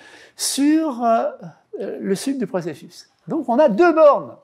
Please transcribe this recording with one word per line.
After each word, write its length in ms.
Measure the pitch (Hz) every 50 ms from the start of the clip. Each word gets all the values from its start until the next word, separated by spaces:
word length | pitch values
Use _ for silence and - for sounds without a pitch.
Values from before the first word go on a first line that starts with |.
| - - - - - - _
sur, 720 | - - - - 262 277 294 311 320 320 311 247 233 247
euh, 260 | 233 226 233 269 294 - - 196 165 - _ _ _ 453 330
euh, 180 | 196 - - -
le 140 | 214 190 196
sup 240 | 185 - 269 277 269
du 80 | 214
processus. 640 | 175 - 185 160 170 147 - - - - - - _ _ _ - 160
Donc 200 | 240 330 254 -
on 100 | 233 254
a 100 | 311 269
deux 240 | 190 330 349 349 302
bornes. 420 | 311 320 285 262 196 151 120 - -